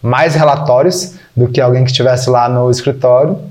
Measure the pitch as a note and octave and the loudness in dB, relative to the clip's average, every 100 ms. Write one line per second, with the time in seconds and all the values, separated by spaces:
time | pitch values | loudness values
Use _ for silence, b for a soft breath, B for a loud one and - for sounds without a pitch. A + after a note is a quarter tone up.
0 | A#2 B2 E3 D3+ D3+ C#3 - B2 F3 F3+ | 0 0 0 2 0 0 0 2 2 -2
1 | - B B - A#2+ - B2+ B2+ C3 - | -8 B B -2 -2 0 0 2 0 0
2 | B2 B2+ B2+ B2 B2 B2+ B2 B2 - C3 | 0 0 0 0 0 0 0 0 -2 -2
3 | B2+ B2 D3+ G3 - | 2 2 2 -2 -10